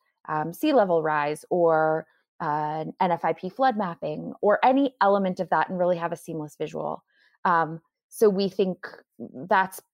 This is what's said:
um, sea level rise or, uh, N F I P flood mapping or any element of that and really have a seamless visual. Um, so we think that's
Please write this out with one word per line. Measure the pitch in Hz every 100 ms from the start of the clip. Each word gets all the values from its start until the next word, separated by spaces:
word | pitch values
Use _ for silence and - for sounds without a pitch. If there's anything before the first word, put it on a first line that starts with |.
| _ _ -
um, | 156 156
sea | - 302
level | 269 196 165
rise | 156 151 147 156 -
or, | 180 165 160 156 160 - _ _ -
uh, | 160 151 151 156 160 -
N | 185
F | 190
I | 160
P | 165 185
flood | - 262 214
mapping | 185 170 156 156 170 -
or | 202 202
any | 247 269 277 -
element | 202 202 190 180
of | 170
that | 160 -
and | 185
really | 180 170
have | 170
a | 170
seamless | - 160 151 -
visual. | 156 160 151 - _ _ _ _
Um, | 185 170 156 165 _ _ _
so | - 214
we | 190 196
think | - 190 175 - - _ -
that's | 117 127 175 196 185 - -